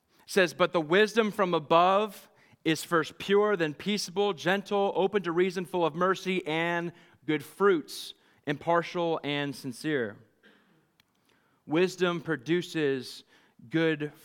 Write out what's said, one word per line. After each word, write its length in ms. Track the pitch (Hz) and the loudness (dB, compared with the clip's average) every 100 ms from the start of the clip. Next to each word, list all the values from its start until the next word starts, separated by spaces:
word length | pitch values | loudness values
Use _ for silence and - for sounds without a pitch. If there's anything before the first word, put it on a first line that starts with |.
| _ _ - | _ _ -4
It 60 | |
says, 220 | - 175 | 2 2
"But 200 | 139 175 | 2 0
the 80 | 175 | 2
wisdom 500 | 151 180 214 214 220 | 2 4 4 2 0
from 220 | - 185 | 0 0
above 760 | 170 143 170 180 190 214 190 - _ _ _ 160 | 0 4 6 6 4 0 -8 -20 _ _ _ -2
is 180 | 156 | -2
first 340 | - 170 147 - | 0 0 0 -6
pure, 380 | - 202 208 202 | 0 2 4 2
then 180 | 156 | -2
peaceable, 600 | 143 190 208 - 175 202 | -4 -4 -4 -4 -2 -2
gentle, 580 | 170 160 196 196 202 196 - | -2 0 -2 0 0 0 2
open 280 | 185 208 | 0 0
to 80 | 170 | -2
reason, 340 | 165 185 180 175 | 0 0 0 -6
full 200 | 180 160 | 0 0
of 100 | 151 | 2
mercy, 500 | 180 185 185 185 147 | 0 0 -2 -2 -2
and 460 | 160 170 175 175 - - _ - | -2 0 -2 -4 -10 -20 _ -4
good 180 | 156 | -4
fruits, 720 | - - 202 175 - - - - _ _ - | -4 0 2 2 -2 -12 -14 -16 _ _ -6
impartial 760 | 147 - 170 165 180 170 160 | -6 0 0 0 -2 -2 -2
and 320 | 139 143 143 131 | -2 -4 -4 -6
sincere." 600 | 135 117 151 147 110 101 - _ - _ _ _ _ _ _ _ _ _ _ _ - | -10 -8 -4 -2 -2 -8 -20 _ -20 _ _ _ _ _ _ _ _ _ _ _ -2
Wisdom 560 | 151 185 185 180 175 | 2 2 2 0 0
produces 1000 | 165 151 123 175 165 165 147 135 120 - - _ _ _ 117 | -4 -6 0 -2 0 -2 0 -2 -6 -16 -20 _ _ _ -4
good 420 | 160 165 151 147 - | 0 0 0 -6 -10